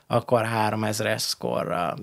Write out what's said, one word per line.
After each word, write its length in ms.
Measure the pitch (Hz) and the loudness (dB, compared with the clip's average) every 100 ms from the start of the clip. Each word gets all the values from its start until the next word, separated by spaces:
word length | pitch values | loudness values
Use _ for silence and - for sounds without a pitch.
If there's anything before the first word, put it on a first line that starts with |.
| - | -2
akkor 380 | 120 - 120 113 | 0 4 2 2
háromezres 760 | 113 107 110 107 107 107 110 | 0 2 0 -2 0 0 0
szkorral. 760 | - - - - - 87 85 - | -2 -4 -2 -2 -2 -2 -2 -4